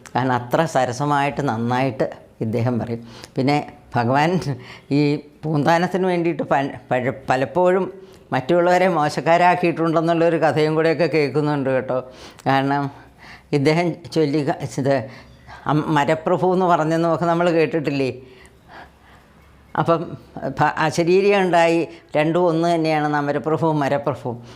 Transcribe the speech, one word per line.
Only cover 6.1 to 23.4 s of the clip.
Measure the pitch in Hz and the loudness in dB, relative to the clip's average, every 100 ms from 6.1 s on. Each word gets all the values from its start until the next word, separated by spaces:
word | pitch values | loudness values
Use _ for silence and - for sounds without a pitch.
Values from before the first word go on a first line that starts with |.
| 175 170 160 | 0 -2 -4
പ-, | 151 143 143 - - | 0 0 -2 -8 -4
പഴ-, | 127 123 - - | -2 -2 -4 -2
പലപ്പോഴും | 131 135 180 180 190 180 - - - - | -2 0 2 2 2 -2 -8 -20 -20 -6
മറ്റുള്ളവരെ | 131 127 175 175 180 185 | -4 0 2 4 4 2
മോശക്കാരാക്കിയിട്ടുണ്ടെന്നുള്ളൊരു | 165 147 160 147 175 180 175 175 147 165 160 165 165 170 160 | 2 0 -2 2 4 4 4 0 0 0 0 0 2 2 2
കഥയും | 151 156 151 156 | 2 2 2 2
കൂടെയൊക്കെ | 160 147 | 0 0
കേൾക്കുന്നുണ്ട് | 165 156 143 147 147 147 135 | 0 0 0 0 0 0 0
കേട്ടോ. | 131 123 127 123 - - - 131 | -2 -2 -4 -6 -16 -20 -6 0
കാരണം | 135 139 143 139 - - - - - _ | 0 0 -2 -4 -8 -20 -20 -20 -20 _
ഇദ്ദേഹം | 147 139 160 175 - - | 0 2 2 0 -4 -4
ചൊല്ലി | 160 151 151 | -2 0 0
ക-, | 139 - 143 - | -2 -4 -6 -4
ഇത് | 135 135 113 - - - - - - | -2 -2 -4 -14 -20 -20 -20 -10 -2
അം-, | 151 147 | 0 0
മരപ്രഭു | 151 143 160 180 175 185 | 0 0 -2 0 0 2
എന്ന് | 185 180 | 2 2
പറഞ്ഞെന്നൊക്കെ | 165 156 165 170 160 170 | 2 2 0 0 0 0
നമ്മൾ | 170 175 | 2 2
കേട്ടിട്ടില്ലേ? | 165 151 165 147 139 131 120 - - - - - - - _ - - _ - - - - - | 2 2 0 -2 -2 -2 -4 -16 -20 -20 -20 -20 -20 -20 _ -20 -20 _ -20 -20 -20 -8 -2
അപ്പം | 156 165 170 - - - 139 135 | 0 0 -2 -12 -16 -10 -8 0
ഭ-, | 151 - | 0 2
അശരീരി | 156 160 170 190 202 202 | 0 0 2 4 4 2
ഉണ്ടായി, | 185 170 170 170 147 - - 147 | 4 4 4 2 -2 -8 -4 0
രണ്ടും | 156 170 | 2 2
ഒന്ന് | 175 160 170 170 | 2 2 0 0
തന്നെയാണ്, | 160 156 151 147 | 0 0 0 -2
അമരപ്രഭുവും | 143 143 | -2 -2